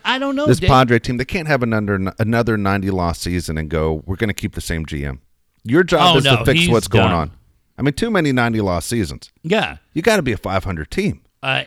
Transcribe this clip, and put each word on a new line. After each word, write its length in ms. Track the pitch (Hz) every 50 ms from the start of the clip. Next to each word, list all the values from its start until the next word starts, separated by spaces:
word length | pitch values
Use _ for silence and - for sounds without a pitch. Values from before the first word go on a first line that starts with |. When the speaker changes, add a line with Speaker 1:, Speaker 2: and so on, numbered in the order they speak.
| -
Speaker 1:
I 120 | 214 247
don't 180 | 262 277 277 277
know, 100 | 269 294
Speaker 2:
this 120 | 302 - -
Speaker 1:
Dave. 100 | - -
Speaker 2:
Padre 280 | 131 127 131 117 120 113
team, 180 | - - 127
they 80 | 120 131
can't 220 | - - - 156
have 140 | 156 147 127
another, 520 | 123 117 113 107 104 101 101 95 95 98 - -
another 360 | 110 107 117 117 117 117 110
ninety 320 | 104 98 98 98 101 95 98
loss 300 | 95 92 87 85 82 -
season 380 | - 92 87 87 82 - 80
and 120 | 78 78 76
go, 320 | 82 80 78 80 80 78 -
"We're 100 | 82 95
gonna 180 | - 117 101 -
keep 220 | - - 80 -
the 60 | -
same 240 | - - 87 80 78
G 180 | - 82 71 69
M." 160 | 71 65 - _ _ _ _ _ _ _ _ -
Your 180 | 107 123 170 185
job 320 | 160 175 156 160 180 165
Speaker 1:
Oh, 20 | 135
Speaker 2:
is 40 | 135
Speaker 1:
no, 140 | 139 127
Speaker 2:
to 80 | 110 117
fix 140 | 139 135 170
Speaker 1:
he's 80 | 175 175
Speaker 2:
what's 180 | 117 110 -
going 180 | - - 113 110 -
Speaker 1:
done. 40 | -
Speaker 2:
on. 180 | 82 78 76 - _ _ _ _ _ _ _ _
I 40 | -
mean, 120 | 120 143 147
too 140 | - 226 233
many 220 | 220 185 160 143
ninety 300 | 131 120 117 117 113 110
loss 240 | 101 95 87 85 -
seasons. 460 | - 120 117 98 78 65 - - - _ _ -
Speaker 1:
Yeah. 340 | 160 196 220 156 87 71 - _ _ -
Speaker 2:
You 80 | 156 165
gotta 180 | 233 220 202
be 100 | 147 123
a 60 | 104
five 260 | 90 - 98 95 95 -
hundred 260 | 101 90 78 78 -
team. 320 | - 190 202 175 - - _ _ _ _ -
Speaker 1:
Uh, 200 | 135 131 135 131